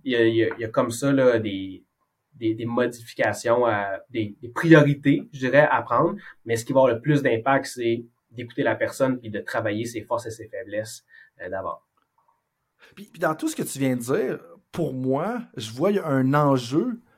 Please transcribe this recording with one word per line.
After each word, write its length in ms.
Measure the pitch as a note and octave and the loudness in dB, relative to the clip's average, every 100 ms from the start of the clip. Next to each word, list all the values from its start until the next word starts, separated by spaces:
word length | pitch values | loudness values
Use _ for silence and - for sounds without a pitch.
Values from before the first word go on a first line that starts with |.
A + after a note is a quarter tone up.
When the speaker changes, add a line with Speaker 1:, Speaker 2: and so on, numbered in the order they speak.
Speaker 1:
il 100 | C3 | -2
y 20 | A#2 | 2
a, 100 | A2+ | 4
y 180 | A2+ | 4
a, 140 | A2 - | 0 -2
y 60 | |
a 60 | A2+ | -4
comme 220 | - A#2+ | -2 -2
ça, 200 | A2+ C#3 | -2 0
là, 280 | C3+ B2+ A#2 | 4 4 2
des, 460 | G#2+ F#2+ F#2+ F#2 _ _ _ _ _ | 0 -6 -8 -12 _ _ _ _ _
des, 200 | A#2+ A2+ | -6 -4
des 120 | A2+ A#2 | -4 -4
modifications, 1000 | A#2+ A#2+ - A#2 - A2+ G#2 A#2 A#2+ A#2 | -2 -2 -4 -14 -2 -2 0 0 2 2
à, 340 | G#2 G2 F#2+ - | 0 -2 -8 -8
des, 260 | A#2 G#2 - | -6 -6 -8
des 80 | A#2 | -12
priorités, 800 | - E3 D#3+ C#3+ C#3+ C#3 - - | -2 8 8 8 4 2 2 0
je 80 | C#3 | -6
dirais, 280 | B2+ C3+ D3 | 4 6 6
à 100 | B2 | 2
prendre. 320 | - A#2+ E3+ - - - - | 2 2 2 -2 -12 -16 -4
Mais 120 | A#2 | -4
ce 80 | - | 2
qui 80 | |
va 80 | C3+ | 4
avoir 120 | C3 | 4
le 60 | A2+ | 2
plus 220 | D3+ D3 | 2 2
d'impact, 460 | C3 A2+ C#3 C3+ C3+ | 2 0 2 0 0
c'est 380 | B2 A#2 A#2 - _ _ | -4 -2 -2 -6 _ _
d'écouter 320 | A2+ A#2+ - | -16 -10 -4
la 120 | A#2+ A2 | -2 -2
personne 420 | A2 - C3 B2+ | -4 0 -2 -2
puis 100 | A2+ | -6
de 100 | G2+ | -10
travailler 460 | - A#2+ G#2+ G#2 - | -6 -4 -4 -4 -6
ses 160 | A2+ | -8
forces 240 | - A#2 A2+ | -6 -6 -6
et 60 | |
ses 180 | A2+ F#2 | -12 -14
faiblesses, 560 | G2 G2 G#2 A2 - _ - - _ | -14 -8 -8 -8 -14 _ -20 -20 _
euh, 80 | F2+ | -10
d'abord. 380 | F#2+ F2 - _ _ _ _ _ _ _ _ _ _ - - | -8 -8 -12 _ _ _ _ _ _ _ _ _ _ -20 -20
Speaker 2:
Puis, 100 | G3+ | -20
puis 140 | D#3+ | -4
dans 160 | E3+ D#3 | -2 -2
tout 120 | D#4 | -4
ce 80 | D#4+ | -4
que 80 | |
tu 160 | - C3+ | -6 -2
viens 160 | C3+ B2 | -2 -2
de 60 | |
dire, 380 | A#2 E3+ B3+ D3+ - - _ | -2 -2 -2 -6 -12 -20 _
pour 200 | - D3 | -6 -4
moi, 500 | C3 C3 C3+ G3 B3 - B2+ | -2 -2 -2 -2 -6 -8 -12
je 160 | A2 | -12
vois 200 | A#2+ F#3 G3+ | -2 0 0
un 300 | D#3+ C3+ C3 | 0 2 4
enjeu 680 | D3 D3 C3 A#2+ D3 B3 A3+ _ | 4 4 2 0 0 0 -4 _